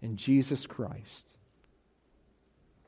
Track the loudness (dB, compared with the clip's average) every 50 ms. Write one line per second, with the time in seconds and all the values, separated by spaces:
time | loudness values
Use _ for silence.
0 | -8 -6 -6 -4 2 6 6 6 6 4 -2 -4 -4 -8 -8 -8 -6 -6 -8 -12
1 | -14 -16 -18 -18 -20 -20 -20 -20 -20 _ _ _ -20 _ _ _ _ _ _ _
2 | _ _ _ _ _ _ _ _ _ _ _ _ _ _ _ _ _